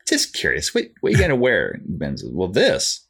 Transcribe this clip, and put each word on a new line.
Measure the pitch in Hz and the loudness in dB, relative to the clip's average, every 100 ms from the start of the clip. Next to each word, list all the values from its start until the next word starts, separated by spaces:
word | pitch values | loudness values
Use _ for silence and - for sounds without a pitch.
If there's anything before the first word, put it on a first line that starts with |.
| - | -2
just | 294 - | -2 -2
curious, | - - 67 - | -2 -2 0 -2
what, | 240 - _ | -4 -4 _
what | - | 2
you | - | 4
gonna | 180 127 | 4 4
wear?" | 127 107 64 - - | 4 2 0 -4 -8
And | 85 | -6
Ben | 73 69 | -6 -6
says, | 58 | -8
"Well, | 65 90 | -4 0
this. | - 269 - - - _ | 2 2 2 -2 -4 _